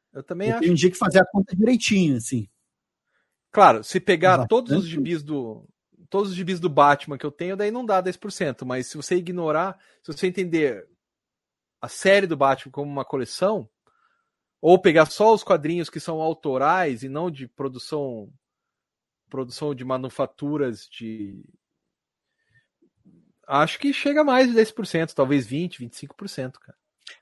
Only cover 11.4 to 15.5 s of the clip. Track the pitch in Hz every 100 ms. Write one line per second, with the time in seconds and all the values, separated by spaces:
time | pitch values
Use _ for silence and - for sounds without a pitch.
11.4 | _ _ _ _ 120 - 196 202 190 151
12.4 | 135 131 135 139 143 143 131 139 123 -
13.4 | 185 214 113 _ _ _ _ _ _ _
14.4 | _ _ 156 185 185 160 156 - 214 214
15.4 | -